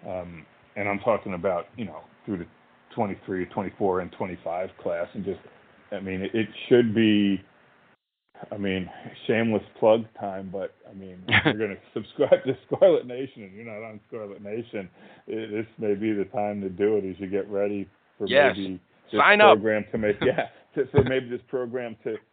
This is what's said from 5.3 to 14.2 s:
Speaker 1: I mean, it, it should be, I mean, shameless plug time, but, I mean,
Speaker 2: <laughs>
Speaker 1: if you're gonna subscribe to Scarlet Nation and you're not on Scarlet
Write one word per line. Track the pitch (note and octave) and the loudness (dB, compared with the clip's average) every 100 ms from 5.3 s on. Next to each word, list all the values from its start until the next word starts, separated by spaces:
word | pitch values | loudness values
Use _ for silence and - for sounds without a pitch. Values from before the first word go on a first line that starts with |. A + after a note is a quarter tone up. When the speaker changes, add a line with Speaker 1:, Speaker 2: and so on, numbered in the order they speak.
| F2 - - _ _ _ | -8 -12 -20 _ _ _
Speaker 1:
I | G2+ | -10
mean, | F#2+ F#2+ | -6 -6
it, | F#2+ | -4
it | A2+ G#2 - - | -2 -4 -6 4
should | B2 A#2 G#2+ | 6 6 4
be, | A2 G#2 G2+ F#2+ - _ _ _ _ _ _ _ _ _ - | 4 6 4 0 -6 _ _ _ _ _ _ _ _ _ -14
I | G#2+ | -6
mean, | G2+ F#2+ F2+ - - - - | -4 -2 -6 -12 -18 -16 -2
shameless | A2+ A2+ G#2 - - | 0 2 0 -2 2
plug | A2+ A2+ A2+ - | 4 4 2 -10
time, | G2+ F#2+ F#2+ | -10 -8 -10
but, | F#2+ F#2 _ - | -8 -10 _ -20
I | |
mean, | G#2 F#2+ F#2 | -18 -18 -16
Speaker 2:
<laughs> | F#2 | -2
Speaker 1:
if | A2+ D#3 | 2 2
you're | G#2+ G#2+ | 0 -4
gonna | F#2 - | -6 -10
subscribe | - G#2+ - C3+ - B2 | -10 -10 -2 4 4 2
to | C3 _ | -6 _
Scarlet | C3+ F#3+ D3+ B2 | 4 6 6 0
Nation | B2 C3+ - | -10 -10 -12
and | G2 F#2+ | -20 -16
you're | A#2 | -14
not | G#2 A2+ | -12 -12
on | G#2+ _ | -16 _
Scarlet | A#2+ | -12